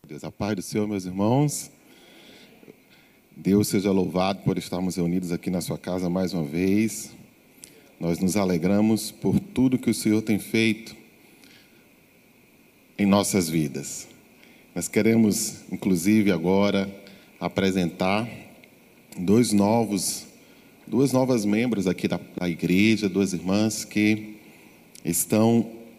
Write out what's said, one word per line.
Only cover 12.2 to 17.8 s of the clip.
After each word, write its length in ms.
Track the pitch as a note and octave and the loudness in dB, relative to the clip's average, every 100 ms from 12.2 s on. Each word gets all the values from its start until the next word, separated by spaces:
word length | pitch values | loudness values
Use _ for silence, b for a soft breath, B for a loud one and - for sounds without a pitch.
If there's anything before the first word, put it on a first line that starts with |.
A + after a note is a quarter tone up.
| _ _ _ _ _ _ _ - | _ _ _ _ _ _ _ 0
em 60 | |
nossas 460 | G2+ G2+ F#2+ G2+ D#2+ | 4 4 4 0 0
vidas. 580 | E2 D2 C2+ C2+ - - - _ B B B B | 0 -2 -6 -10 -14 -16 -20 _ B B B B
Nós 140 | - - | -8 -2
queremos, 680 | A2 G#2+ A2+ G#2+ F#2+ - - - | 2 4 4 4 2 -4 -10 -12
inclusive, 640 | F#2 G2+ F2+ F#2+ A2 G2+ | -4 0 2 4 4 4
agora 580 | E2+ F2 G2 G2+ G2 G2 - B B B B | 2 2 2 2 0 -4 -10 B B B B
apresentar 880 | - - F#2+ F#2+ | -4 0 0 0